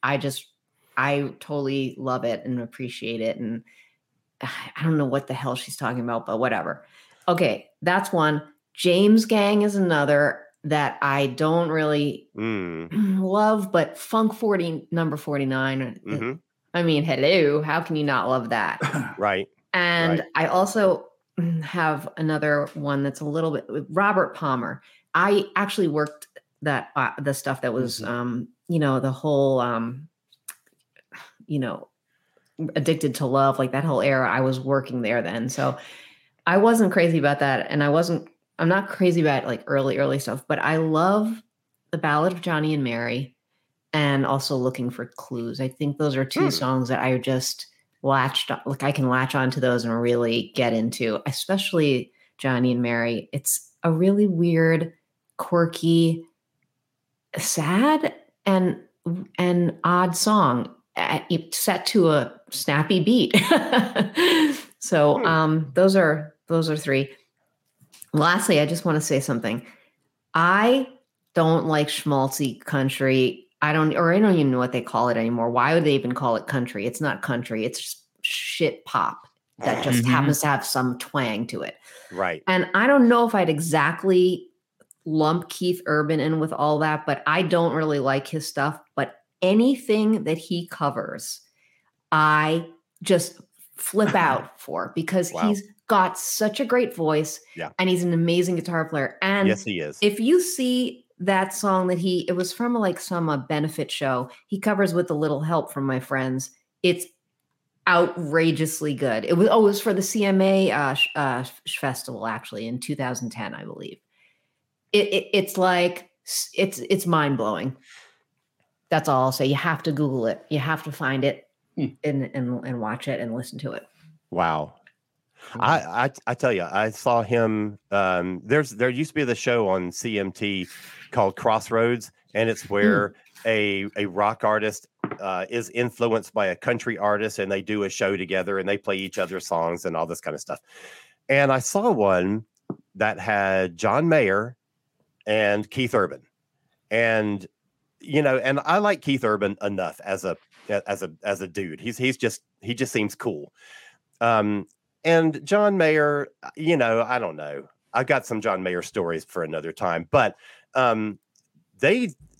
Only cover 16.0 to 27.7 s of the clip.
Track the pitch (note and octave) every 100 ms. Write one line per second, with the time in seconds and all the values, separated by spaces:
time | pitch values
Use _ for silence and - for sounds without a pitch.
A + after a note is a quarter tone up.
16 | - G#2+ A2+ D#3+ _ _ _ F3 E3+ D3+
17 | D#3+ C3 C#3+ F#3 D3+ D3 D3+ D#3 E3 D#3
18 | D3 B2+ G2 C3 A2+ A#2 F2+ - C#3+ D3+
19 | A#2+ - G#2 F#2+ G2 _ _ F#3 F3 E3+
20 | E3 E3 - - D#3+ F3+ G3+ A3+ F#3+ -
21 | - _ _ - E3+ E3 D#3 F3 D#3 D3
22 | - - D#3 D#3 D3+ D3 C#3+ - C#3+ C#3
23 | C#3 C3+ D3+ D#3 D3+ D3 - C3 - E3
24 | G3+ G3 - - C#3+ C3 A2 C3 _ _
25 | _ E3 F#3+ G3+ G3+ - G3+ - F3 D3+
26 | D3 - - - - _ D3+ C3+ - -
27 | B2 - C#3+ C3+ - C#3 B2